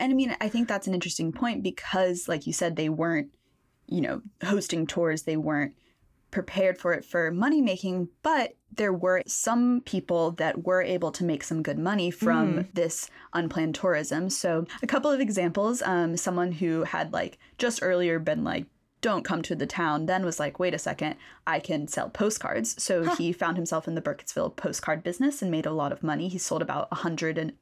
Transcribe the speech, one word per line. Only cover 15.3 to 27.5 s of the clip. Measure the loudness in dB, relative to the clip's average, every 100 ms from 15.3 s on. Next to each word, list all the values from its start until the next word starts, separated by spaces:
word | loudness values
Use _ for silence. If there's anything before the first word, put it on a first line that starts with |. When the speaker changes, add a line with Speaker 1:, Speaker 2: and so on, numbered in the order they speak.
| 2 0 2 0 0
Speaker 1:
um, | 0 2 2 0
someone | 0 0 0
who | 0 0 2
had, | 0 -2 -2
like, | -2 -4 -8 -16 -2
just | -2 0
earlier | 2 4 4 2
been | 0 0
like, | 0 -2 -4 _ _ _
"Don't | 0 0
come | 0 -2
to | -2
the | -2 -2
town," | -2 0 0 0
then | 0
was | 0 -2
like, | -2 0
"Wait | -2
a | -2
second, | -4 -4 -4 -6 -12 -10 -2
I | -2
can | 0 -2 -2
sell | -4 -4
postcards." | 0 0 0 -2 -2 -2 -4
So | 0 2
Speaker 2:
Huh. | 2 0
Speaker 1:
he | 0
found | 0 0 0
himself | -2 -2 -2
in |
the | -4
Burkittsville | -4 -6 -6 -2 -2 -2
postcard | -4 -4 -2 -2
business | -2 0 0 0
and | 0
made | 0 0
a |
lot | 0 -2
of | -2
money. | -2 -2 -2
He | -4
sold | -2 -2
about | 0 -2 -4
a | -4
hundred | -4 -2 -2 -2
an-, | -4